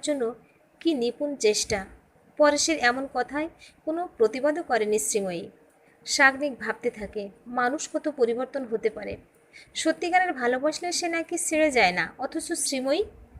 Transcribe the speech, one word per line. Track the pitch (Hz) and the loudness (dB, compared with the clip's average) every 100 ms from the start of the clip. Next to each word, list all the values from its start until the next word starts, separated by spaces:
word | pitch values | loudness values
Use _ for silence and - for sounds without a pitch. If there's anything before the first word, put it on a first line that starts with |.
জন্য | - 285 226 240 - _ _ _ | -2 -2 -2 -4 -14 _ _ _
কি | 330 | 0
নিপুণ | 294 233 226 294 277 | 2 0 -2 -4 0
চেষ্টা। | 214 208 - 208 190 - _ _ _ - | 2 2 0 -4 -6 -16 _ _ _ 4
পরেশের | 294 294 - 320 | 4 6 2 2
এমন | 240 247 269 | 2 0 -2
কথায় | 262 247 277 320 - - _ - | -4 -2 -4 -6 -8 -20 _ -6
কোনো | 320 349 - | -4 -4 2
প্রতিবাদও | 220 254 277 302 | 2 4 0 0
করেনি | 339 240 208 214 | 0 0 2 0
শ্রীময়ী। | - 214 196 175 196 - _ _ _ _ - | 0 -2 -2 -4 -8 -16 _ _ _ _ -4
শাগনিক | - 269 269 294 233 | 4 4 4 -2 -4
ভাবতে | 226 - 240 | -6 -4 -4
থাকে, | 214 202 214 202 - - | -4 -8 -8 -10 -12 -8
মানুষ | 247 247 302 - | -2 0 0 -4
কত | 311 302 | -4 -4
পরিবর্তন | 285 233 233 262 277 247 | 2 2 2 -4 -6 -4
হতে | 220 220 | -2 -2
পারে। | 214 196 202 - _ _ - - - | -4 -8 -10 -14 _ _ -20 -14 -2
সত্যিকারের | 320 320 349 359 370 | 0 0 2 2 2
ভালোবাসলে | 262 240 254 294 302 349 | 0 0 0 0 -2 -4
সে | 339 349 | -2 -2
নাকি | 330 320 339 | -4 -4 -6
ছেড়ে | - 311 311 | -2 2 2
যায় | 254 190 | 4 4
না, | 180 165 - | 2 -4 -6
অথচ | 277 320 - | -8 -8 -6
শ্রীময়ী, | 339 - 269 262 311 440 - - - | -6 -4 -4 0 0 -2 -10 -20 -20